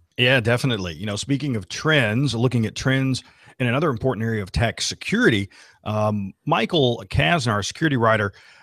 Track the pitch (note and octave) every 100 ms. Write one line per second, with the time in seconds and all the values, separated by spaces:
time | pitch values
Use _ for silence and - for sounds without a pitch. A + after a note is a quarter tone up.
0 | _ - B2 C3+ A2+ A#2+ C#3 A2+ F2+ D#2
1 | G#2 G#2 - C#3 D3 A2+ F#2 - D#3 D3+
2 | A2 A2+ C#3+ A2+ B2 B2 A2 - C3+ C3
3 | C3+ B2+ - _ - - B2+ B2+ E3 A2+
4 | C3 G#2 A2+ A2 F#2 - A2+ - - -
5 | - G#3 A#3 G#2+ G2 - - _ - G#2+
6 | G#2+ G#2 G2 - - E3+ A3+ E3+ B2+ A#2
7 | - - D3+ E3+ A#2+ G#2 G2 - D#3+ C3
8 | A2+ A2 G2+ - - -